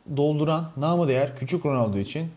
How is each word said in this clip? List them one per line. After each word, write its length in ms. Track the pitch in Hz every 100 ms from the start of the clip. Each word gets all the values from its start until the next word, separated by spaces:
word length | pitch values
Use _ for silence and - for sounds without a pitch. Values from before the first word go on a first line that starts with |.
| - 143
dolduran 540 | 147 151 151 160 165 -
namı 300 | 151 175 165
değer 280 | 131 139 -
Küçük 280 | 127 175 151
Ronaldo 320 | 131 113 98
için 340 | 101 156 165